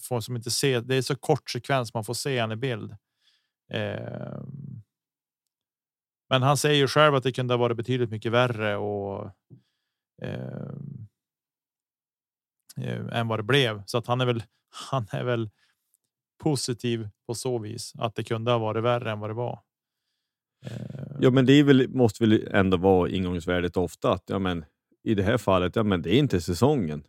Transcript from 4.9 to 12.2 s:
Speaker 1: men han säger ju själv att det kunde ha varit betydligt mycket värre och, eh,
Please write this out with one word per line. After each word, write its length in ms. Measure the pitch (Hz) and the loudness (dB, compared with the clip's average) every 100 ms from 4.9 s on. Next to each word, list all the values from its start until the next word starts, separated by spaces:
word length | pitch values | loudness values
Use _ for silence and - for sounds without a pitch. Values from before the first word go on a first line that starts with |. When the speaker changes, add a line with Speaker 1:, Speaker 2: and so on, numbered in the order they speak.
| _ _ _ _ _ _ _ _ _ _ _ _ _ _ | _ _ _ _ _ _ _ _ _ _ _ _ _ _
Speaker 1:
men 140 | 131 | 2
han 140 | 127 143 | 4 4
säger 180 | 147 147 | 4 4
ju 120 | 135 | 4
själv 280 | 147 151 139 | 6 6 4
att 80 | |
det 80 | 131 | 0
kunde 220 | 123 123 | -2 -2
ha 60 | 123 | 0
varit 180 | 120 113 | 2 0
betydligt 320 | 113 127 117 | -2 -2 -2
mycket 220 | 110 113 | -4 0
värre 460 | 117 123 107 107 101 | 2 2 0 -2 -2
och, 540 | 104 104 98 98 104 - _ - _ _ _ _ _ _ | -4 -4 -4 -6 -10 -16 _ -20 _ _ _ _ _ _
eh, 540 | - 50 64 - - - - - 107 _ _ _ _ _ _ _ _ _ _ _ | -10 -8 -8 -10 -12 -12 -14 -14 -18 _ _ _ _ _ _ _ _ _ _ _